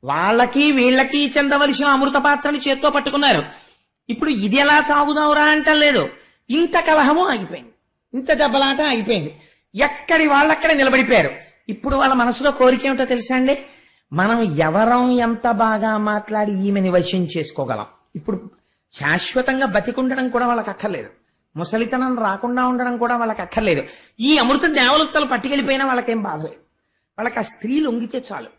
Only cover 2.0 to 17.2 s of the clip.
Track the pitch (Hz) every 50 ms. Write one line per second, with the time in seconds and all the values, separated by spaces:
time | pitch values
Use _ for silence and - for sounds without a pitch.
2 | 269 277 269 285 262 294 285 285 - 294 294 285 254 285 269 269 - 302 269 285
3 | 277 285 269 285 285 277 220 156 127 - - - - _ _ _ _ _ _ _
4 | _ _ 233 - - 311 294 208 190 214 190 269 285 285 294 294 302 294 294 294
5 | 294 285 302 302 302 302 294 302 302 302 302 302 302 311 311 302 294 294 277 233
6 | 196 - - - - _ _ _ _ _ 233 302 339 320 - 349 330 - 311 311
7 | 294 269 294 330 370 392 269 226 190 151 165 151 123 117 _ _ _ _ _ _
8 | _ _ - 247 262 - 311 - 294 285 226 277 277 269 277 269 302 302 262 233
9 | 208 202 240 196 147 151 - - _ _ _ _ _ _ _ 190 269 294 - -
10 | - - 339 320 320 302 285 277 294 311 311 311 311 320 320 285 269 262 254 262
11 | 247 - 247 208 156 139 - - - - _ _ _ - 208 220 - 262 277 269
12 | 277 269 262 254 240 240 240 - 269 294 277 - 254 254 262 247 - 269 269 262
13 | 262 254 254 247 226 - 254 254 254 262 277 285 - - - _ _ _ _ _
14 | _ _ - 151 185 208 233 233 226 196 151 143 160 156 160 196 220 226 247 247
15 | 247 247 247 247 233 233 233 226 - 240 233 202 226 220 220 214 202 220 214 214
16 | 214 208 208 208 208 - 214 214 214 208 208 190 190 202 202 202 190 185 175 180
17 | 170 175 - 185